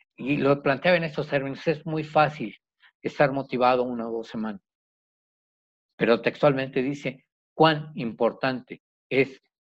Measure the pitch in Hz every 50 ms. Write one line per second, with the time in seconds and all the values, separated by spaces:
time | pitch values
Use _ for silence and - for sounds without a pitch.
0 | _ _ _ - 110 127 143 139 135 139 143 143 - 143 139 135 - 175 180 170
1 | 165 160 151 - 147 151 143 139 135 139 135 - - 170 156 151 - 160 156 160
2 | 147 - - 156 151 143 - - 117 101 - - _ _ _ _ _ _ _ _
3 | - 120 - - 151 139 135 139 131 - - 120 123 123 127 123 123 127 123 117
4 | 113 117 113 113 110 - - 117 110 110 104 98 _ _ _ _ _ _ _ _
5 | _ _ _ _ _ _ _ _ _ _ _ _ _ _ _ _ _ _ _ -
6 | - 107 117 110 - 123 - - - 147 135 131 131 131 - 139 127 135 143 143
7 | - 135 123 - _ _ _ _ _ _ _ - 156 160 156 151 151 - - 202
8 | 127 117 104 - 120 113 - - - 131 131 120 - - - - _ _ _ _
9 | _ - 123 131 139 131 - - _ _ _ _ _ _